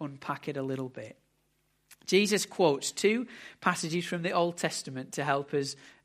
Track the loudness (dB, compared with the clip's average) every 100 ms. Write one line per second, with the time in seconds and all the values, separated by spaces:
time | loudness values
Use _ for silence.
0 | -10 -8 -8 -6 -6 -6 -4 -4 -6 -10
1 | -16 -18 _ _ _ _ _ _ _ -14
2 | 2 4 6 2 0 4 4 4 -2 2
3 | 2 2 -2 -12 -20 -2 -2 0 -2 -4
4 | -4 -4 0 2 2 0 -4 -4 -8 -10
5 | -8 -4 0 0 0 -2 -2 -8 -18 -20